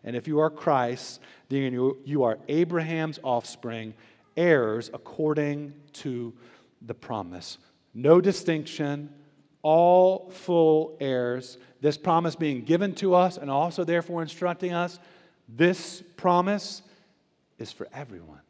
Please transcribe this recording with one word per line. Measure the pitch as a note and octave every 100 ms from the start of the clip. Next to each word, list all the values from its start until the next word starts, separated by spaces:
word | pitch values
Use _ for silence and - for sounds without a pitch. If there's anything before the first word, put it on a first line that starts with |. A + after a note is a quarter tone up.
"And | -
if | A#2+
you | D#3 D3+
are | D#3
Christ's, | D#3 E3 C#3 A#2+ B2+ - - - - _
then | C#3 C3+
you, | B2 C3 C3+
you | C#3 C#3+
are | A#2+ A2 -
Abraham's | D3+ E3+ E3+ D#3+ E3 D#3 C#3+
offspring, | C3 A#2+ - - A#2+ A2+ A2 A2 _ _ _ -
heirs | F3 D3 A2 A2 A2+
according | - - - D3+ D3+ D3 D3 C#3+ C#3+ _
to | - C#3+ A#2+ A#2 A2+ - _ _ _
the | A#2
promise." | A#2 - A2 F2 F2+ - - _ _ _
No | A2+ C#3+ F3
distinction, | F#3 F#3 - D#3+ D3 - C#3+ C#3+ D3 - _ _ _ _
all | D#3 D#3+ F3 F3+ F#3 F#3+ -
full | - - E3+ D#3+ D#3 D#3 -
heirs. | C#3 B2+ B2 B2 B2+ - - _
This | D3 C#3+
promise | F#3 E3 E3+ D3+
being | D#3 B2+
given | A2 E3+ G3
to | - G3
us | F3+ F#3 F3+
and | C#3+
also | C#3 E3+ E3+
therefore | E3+ E3+ E3+ E3+
instructing | D#3 - F3+ F3 F3+
us, | F3 F3 - - - _ _ -
this | A2+ E3+ F3+ - - -
promise | - F3+ F3 F#3 G3+ - - _ _ _ _ _ _ _ _
is | A2+
for | - -
everyone. | C3+ C3+ F#2 E2 D2